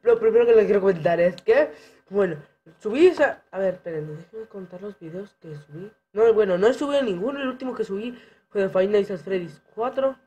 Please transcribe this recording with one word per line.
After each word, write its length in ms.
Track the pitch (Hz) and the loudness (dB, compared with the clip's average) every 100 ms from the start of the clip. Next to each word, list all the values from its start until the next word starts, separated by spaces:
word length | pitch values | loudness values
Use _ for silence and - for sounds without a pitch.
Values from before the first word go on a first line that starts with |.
Lo 160 | 226 226 | 2 2
primero 300 | 220 226 233 | 4 4 6
que 80 | 220 | 4
les 100 | 190 | 4
quiero 160 | 202 | 2
comentar 380 | 190 175 160 170 | 2 0 0 2
es 200 | 175 180 | 0 0
que, 280 | - 247 302 - - _ _ | 0 2 2 -4 -20 _ _
bueno, 280 | 196 190 151 - _ _ _ | -2 -2 -4 -14 _ _ _
subí 260 | 214 254 359 | -6 4 4
esa, 380 | 311 269 - _ | 4 0 -2 _
a 80 | 185 | -4
ver, 160 | 190 180 | -4 -4
esperen, 420 | 175 160 151 151 | -10 -10 -10 -14
déjenme 300 | 175 220 220 | -16 -18 -16
contar 340 | 202 180 180 | -18 -18 -16
los 180 | 202 196 | -16 -16
videos 360 | 165 175 202 _ | -16 -14 -16 _
que 160 | 165 147 | -18 -18
subí. 340 | 147 151 202 _ _ | -18 -18 -18 _ _
No, 220 | 202 226 | 2 4
bueno, 240 | 214 202 175 | 4 2 4
no 80 | 214 | 2
he 80 | |
subido 300 | 254 285 285 | 2 0 0
ninguno, 360 | 247 175 226 285 | 0 -4 -4 -4
el 100 | 262 | -8
último 260 | 254 254 233 | -6 -10 -6
que 80 | |
subí 340 | 214 196 240 240 _ _ _ | -6 -6 -10 -14 _ _ _
fue 140 | 202 | -4
de 60 | 190 | -2
Five 180 | 190 190 | 0 2
Nights 240 | 208 196 | 0 0
at 80 | 185 | -8
Freddy's 420 | - 190 170 - _ - | -6 -6 -6 -16 _ -6
cuatro. 400 | 240 254 269 262 | -4 -2 -2 -4